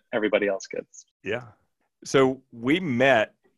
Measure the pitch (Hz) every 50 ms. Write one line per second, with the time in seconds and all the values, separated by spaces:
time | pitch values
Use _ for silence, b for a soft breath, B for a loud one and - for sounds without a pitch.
0 | _ _ - 117 107 104 95 101 101 101 95 95 - - - - - _ _ -
1 | - _ _ _ - 95 107 123 120 113 - _ _ _ _ _ _ _ _ _
2 | - - - 139 135 131 135 131 - _ - 117 113 131 151 190 190 156 123 120
3 | 131 139 131 110 107 - _ _ _ _ _